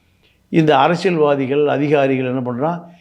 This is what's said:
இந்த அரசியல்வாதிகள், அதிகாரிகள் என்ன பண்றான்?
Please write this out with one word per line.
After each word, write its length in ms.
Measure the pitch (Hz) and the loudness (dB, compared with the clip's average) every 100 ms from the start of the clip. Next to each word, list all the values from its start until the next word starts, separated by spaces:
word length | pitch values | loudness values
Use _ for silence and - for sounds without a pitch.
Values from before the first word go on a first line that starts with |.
| _ _ _ _ - | _ _ _ _ -4
இந்த 280 | 175 151 135 | 0 2 4
அரசியல்வாதிகள், 880 | 151 175 190 165 147 143 131 143 143 | 4 2 0 0 0 0 -2 0 0
அதிகாரிகள் 580 | 135 147 147 139 131 127 | 0 0 2 2 0 -4
என்ன 260 | 131 123 | -6 -6
பண்றான்? 320 | 120 151 170 - - | -4 -6 -6 -12 -20